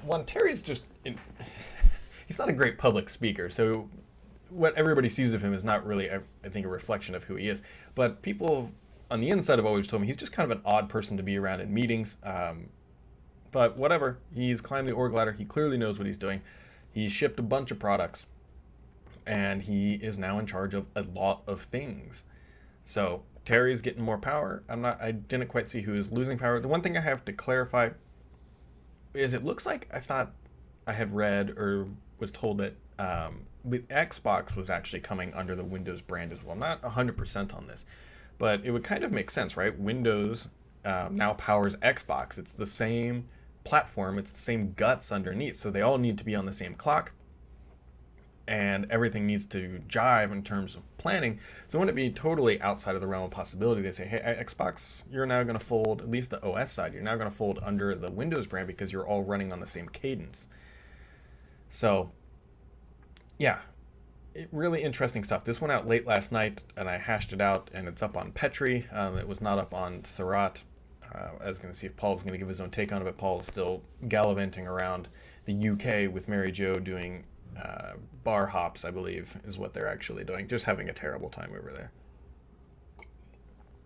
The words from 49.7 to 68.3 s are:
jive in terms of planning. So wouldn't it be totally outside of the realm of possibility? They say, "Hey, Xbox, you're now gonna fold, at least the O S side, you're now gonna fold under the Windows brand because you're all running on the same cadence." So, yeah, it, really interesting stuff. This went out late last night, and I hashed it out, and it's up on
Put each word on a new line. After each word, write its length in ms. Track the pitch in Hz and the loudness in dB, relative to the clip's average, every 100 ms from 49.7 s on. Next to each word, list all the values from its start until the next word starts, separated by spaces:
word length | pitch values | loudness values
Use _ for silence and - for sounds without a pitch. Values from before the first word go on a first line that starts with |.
| 92 104 | -8 -2
jive 420 | 113 127 117 104 | 4 6 6 4
in 120 | 101 | 0
terms 340 | 98 101 95 - | -4 -4 -4 -8
of 60 | - - | -16 -6
planning. 420 | 175 190 123 107 - - - | 0 2 0 -2 -10 -18 -4
So 120 | 156 | 2
wouldn't 180 | 190 135 | 2 2
it 40 | |
be 100 | 127 | 0
totally 500 | - 156 160 120 101 | 0 2 4 4 4
outside 340 | 98 101 101 | 2 0 -2
of 60 | 95 | -2
the 60 | 95 | -2
realm 180 | 95 | -2
of 60 | 92 | -4
possibility? 500 | - 87 92 117 107 | -6 -8 0 2 2
They 120 | 95 | 0
say, 140 | 87 95 | -4 -4
"Hey, 120 | 113 120 117 | -2 -2 -2
Xbox, 680 | 120 - - - - - - | -4 -2 -2 -4 -8 -12 -6
you're 140 | 135 | -2
now 180 | 131 123 | 2 2
gonna 160 | 120 113 | 2 -2
fold, 440 | - 113 110 107 | 2 4 4 0
at 80 | 117 | -2
least 180 | 120 123 | -2 -2
the 160 | 101 | -4
O 120 | 101 98 | -2 -2
S 140 | 135 | -2
side, 220 | - 85 | -2 -4
you're 100 | 95 | -4
now 140 | 104 113 | -4 -2
gonna 140 | 107 | -2
fold 300 | 101 104 92 | -2 -2 -2
under 320 | 98 101 101 | -2 0 0
the 160 | 87 87 | 0 -4
Windows 360 | 95 156 156 101 | -4 -2 -2 -2
brand 200 | 92 92 | -4 -4
because 260 | 90 95 | -6 -4
you're 160 | 95 95 | -4 0
all 140 | 101 | 0
running 320 | 98 101 95 | 0 -2 -2
on 40 | 90 | -6
the 80 | 95 | -8
same 220 | 87 85 | -10 -10
cadence." 600 | - 135 127 82 - - - - - - - - - - - - - - | -6 -4 -4 -8 -14 -16 -20 -20 -20 -20 -20 -20 -20 -20 -20 -20 -20 -14
So, 420 | - 110 98 87 - - - - - - - - - - - - - | 0 4 4 2 -8 -20 -20 -20 -20 -20 -20 -20 -20 -20 -20 -16 0
yeah, 200 | 139 - - - - - - - - | 0 0 -4 -20 -20 -20 -20 -20 -16
it, 140 | - 160 | -14 -8
really 280 | 151 170 165 | -2 0 2
interesting 440 | 147 - 127 110 | 0 0 -2 -2
stuff. 180 | 101 95 | -2 -2
This 180 | - 113 | -2 -2
went 120 | 151 | 0
out 160 | 123 113 | 0 2
late 180 | 117 117 | 2 4
last 240 | 104 - | 2 2
night, 320 | 110 107 101 - - | 0 0 -2 -12 -6
and 120 | 92 | -4
I 100 | 90 | -2
hashed 340 | - 107 - | 0 -2 -2
it 80 | 98 | 2
out, 280 | 101 95 - | 4 4 0
and 140 | 95 90 | -8 -8
it's 140 | 80 | -4
up 140 | 104 90 | -4 -2
on 140 | 95 | -6